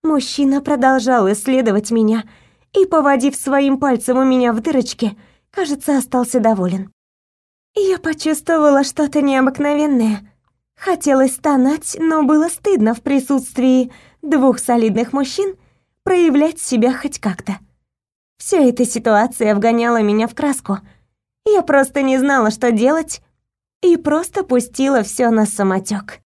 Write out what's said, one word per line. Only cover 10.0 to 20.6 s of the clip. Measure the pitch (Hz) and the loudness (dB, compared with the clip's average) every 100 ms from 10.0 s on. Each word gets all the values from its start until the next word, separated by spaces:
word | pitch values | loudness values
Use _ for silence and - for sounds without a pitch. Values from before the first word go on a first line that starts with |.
| 220 208 - _ _ _ _ _ | 0 -2 -8 _ _ _ _ _
Хотелось | - 359 - 269 269 262 | -4 -2 2 2 2 0
стонать, | 311 277 254 302 - - | 0 2 2 0 -6 -6
но | 320 320 | -2 0
было | 269 302 330 | 2 2 0
стыдно | - 415 370 214 | -4 -2 2 0
в | 233 | -2
присутствии | - 277 254 277 262 - 254 254 247 - _ _ | -2 -2 0 -4 -2 -2 2 2 0 -8 _ _
двух | 302 285 262 262 | -2 2 2 0
солидных | - 240 220 202 240 | 0 0 2 0 -2
мужчин | 269 269 - 392 381 _ _ _ _ | -2 -4 -4 -6 -6 _ _ _ _
проявлять | - 370 339 277 311 320 | -2 2 4 2 0 -2
себя | - 247 240 | -4 0 0
хоть | 254 - - | 0 -8 -6
как-то. | 208 180 - 190 _ _ _ _ _ _ _ _ | -6 -6 -8 -10 _ _ _ _ _ _ _ _
Вся | - 381 | -2 2
эта | 262 247 247 | 2 2 -2
ситуация | 233 226 208 247 - 220 202 | -2 0 2 0 -2 0 0
вгоняла | 226 233 233 233 | 2 0 0 0
меня | 208 214 233 | 2 0 -2
в | - | -2
краску. | 294 269 | -4 -4